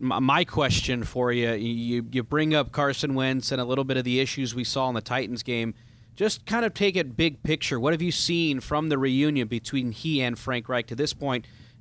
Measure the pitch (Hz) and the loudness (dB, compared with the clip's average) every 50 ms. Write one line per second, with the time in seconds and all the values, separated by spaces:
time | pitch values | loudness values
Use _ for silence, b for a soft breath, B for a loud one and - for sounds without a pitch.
0 | 127 127 101 98 135 131 139 170 180 - - 156 143 131 - - - - 127 120 | -2 0 2 2 4 4 4 4 2 2 0 2 2 4 2 2 0 0 -2 -2
1 | 110 - - 123 123 123 120 120 120 117 117 104 110 117 117 117 117 117 120 120 | -4 -4 -2 0 0 2 2 2 2 0 0 0 -2 -2 -2 -2 -2 -2 -2 -2
2 | 117 113 123 127 117 - 147 151 156 156 156 151 135 131 - 151 143 139 135 - | -2 -2 -2 -4 -2 0 0 2 2 4 2 2 0 0 0 0 0 0 0 0
3 | - 139 135 131 131 131 131 131 123 - 139 127 123 120 131 135 135 131 135 131 | -2 -2 0 0 2 2 0 0 -2 -2 -2 -2 0 0 0 0 0 0 0 0
4 | 123 123 123 131 135 127 - 143 135 120 110 127 120 - - 135 131 131 123 113 | 2 2 2 2 2 0 0 -2 -4 -2 -2 -4 -4 -2 -2 0 0 0 0 -2
5 | 107 - 123 131 127 101 123 113 - - 120 117 113 113 104 b b b b b | -2 -2 -2 -2 -2 -2 -6 -6 -4 -4 -2 -2 -2 -4 -6 b b b b b
6 | b b b - 196 214 - - - - 214 233 233 214 - - 202 202 180 185 | b b b -2 0 0 0 -2 -4 -2 0 0 0 0 0 2 0 2 2 2
7 | 160 131 113 - 165 160 143 - - 147 156 156 - - 143 117 117 147 170 156 | -2 0 0 2 2 2 0 -2 -2 -2 0 0 0 -2 -2 0 2 2 2 2
8 | 175 175 - - - - 175 170 165 156 139 131 - - 151 151 156 160 147 135 | 0 0 0 0 0 0 2 2 2 2 0 0 -2 -2 -2 0 2 2 2 2
9 | 135 135 127 135 143 151 151 139 120 113 120 113 - - - 135 127 120 107 - | 2 2 4 4 4 4 2 2 0 0 -2 -6 -4 -2 -2 -2 -2 -2 -4 -4
10 | - 160 156 139 127 120 120 107 - 143 127 120 117 - 127 123 117 - 120 120 | -2 -2 0 0 0 -2 -2 -4 -4 -4 -4 -4 -2 -2 -2 -2 -2 -2 -2 -2
11 | 151 143 - - 147 139 127 123 b b b b b b b b | -2 -2 -2 -4 -2 -2 -2 -2 b b b b b b b b